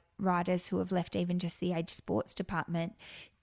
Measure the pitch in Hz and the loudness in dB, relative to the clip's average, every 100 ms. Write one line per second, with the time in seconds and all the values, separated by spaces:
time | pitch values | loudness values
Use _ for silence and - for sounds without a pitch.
0 | _ - 190 175 180 180 - 185 185 185 | _ -2 2 2 4 2 2 0 2 0
1 | 170 - 175 180 175 - 180 170 170 - | 2 0 2 0 0 0 0 0 -2 -4
2 | - 190 - - 190 175 - 170 170 - | -2 0 0 -4 -2 -2 -2 -2 -2 -6
3 | - - - _ | -16 -18 -20 _